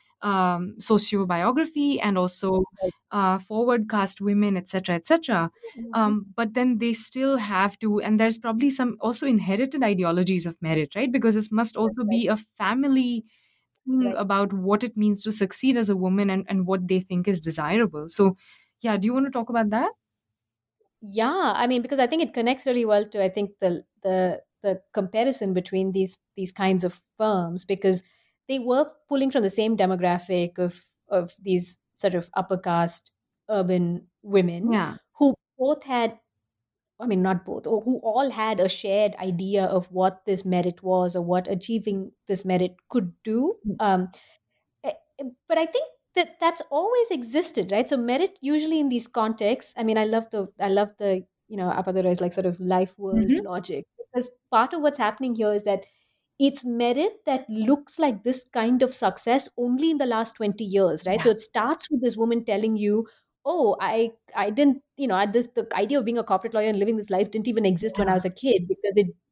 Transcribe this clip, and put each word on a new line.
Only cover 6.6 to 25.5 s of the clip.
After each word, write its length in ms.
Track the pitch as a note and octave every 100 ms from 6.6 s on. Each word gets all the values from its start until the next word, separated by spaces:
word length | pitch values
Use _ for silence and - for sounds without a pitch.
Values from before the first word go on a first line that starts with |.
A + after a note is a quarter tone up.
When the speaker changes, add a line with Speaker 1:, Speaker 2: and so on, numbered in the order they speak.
| B3+ A3+
Speaker 1:
they 140 | A#3
still 460 | A3+ - B3+ C4+ C4+
have 400 | G#3 F#3+ G3 -
to, 220 | A3 G#3
and 200 | G3+ G#3+
there's 180 | A3+ A3+
probably 300 | A#3 A3+ C#4
some 300 | C4+ B3 A#3+
also 260 | A3 A#3+ C#4
inherited 560 | A3 F3 G3 C4 C#4+
ideologies 640 | A#3 F#3+ F3 E3+ F#3 F#3 E3
of 140 | -
merit, 340 | D#3+ D#3+ D3
right? 160 | G3+ C4
Because 260 | B3 A3+ G#3+
this 140 | G#3+
must 260 | G#3+ A3+ -
also 260 | A3 A3+
Speaker 2:
Right. 80 | G#3+
Speaker 1:
be 160 | A#3 F#3
a 100 | G#3+
family 880 | - - G3 B3 C#4 C4 B3 A#3 - _ _ _ _ _ C4
thing 140 | C4
Speaker 2:
Right. 140 | B3 A#3
Speaker 1:
about 340 | G3 G3 G3+
what 320 | G3 F#3 G#3
it 100 | A#3+ G#3+
means 260 | G#3 G3+
to 100 | A3
succeed 440 | A3 F#3+ - C4 A#3+
as 120 | G#3
a 80 | G3
woman 320 | F#3 F#3+ G3+
and, 160 | F#3+ F#3+
and 180 | F#3+ F#3
what 200 | F#3+ F3+
they 140 | F#3
think 260 | F#3 F3+ F3+
is 140 | F3+
desirable. 680 | D#3+ D#3 D3+ G#3 G#3+ D#3 D#3+
So, 280 | - G3 F#3 _ - _ _
yeah, 160 | A#3 G#3
do 80 | G#3
you 80 |
want 100 | B3+ C4+
to 60 |
talk 160 | C4 A#3
about 220 | A#3 G#3+
that? 200 | G#3+ F4 - _ _ _ _ _ _ _ _ _ _
Speaker 2:
Yeah, 500 | G#3 G3+ A#3 F4+ D4+ G3
I 100 | B3
mean, 140 | B3
because 180 | B3 C4+
I 80 | B3
think 160 | D#4+
it 120 | D#4
connects 320 | - A#3 C4 C4+
really 180 | B3
well 240 | A3+ G#3 G#3+
to, 160 | G#3
I 60 | F#3+
think, 220 | F#3+ G3+ -
the, 240 | F#3 E3+ - _
the, 400 | F#3+ F#3 F#3 D#3+ - _
the 200 | G3+ F#3+ -
comparison 600 | - F#3+ A3 B3+ B3+ F#3+